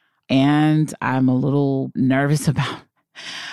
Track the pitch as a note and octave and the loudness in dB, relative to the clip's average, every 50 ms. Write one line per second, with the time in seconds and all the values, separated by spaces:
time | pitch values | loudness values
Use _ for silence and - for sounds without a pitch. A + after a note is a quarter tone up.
0 | _ _ _ _ _ - B2 C3+ C3+ C#3+ D3 D3+ D3+ D#3 D#3 D#3 D#3 - - - | _ _ _ _ _ -2 0 2 2 4 2 2 2 2 2 2 0 -2 -4 -6
1 | - B2 B2+ C3 C3 B2+ B2+ B2+ C3 B2+ C#3 C#3+ C#3+ C#3 C3+ C3+ C3+ C3 - - | -4 -4 0 2 2 2 2 2 0 0 0 0 0 0 0 -2 -4 -6 -4 -2
2 | C3+ B2+ C3 C3+ C#3+ C#3+ D3+ D3 - D#3 C3 A#2+ C3+ - - - - _ _ _ | 0 2 2 2 2 2 0 0 0 -2 -2 -2 -4 -6 -8 -12 -16 _ _ _
3 | _ _ _ - - - - - - - | _ _ _ -20 -18 -16 -16 -14 -14 -16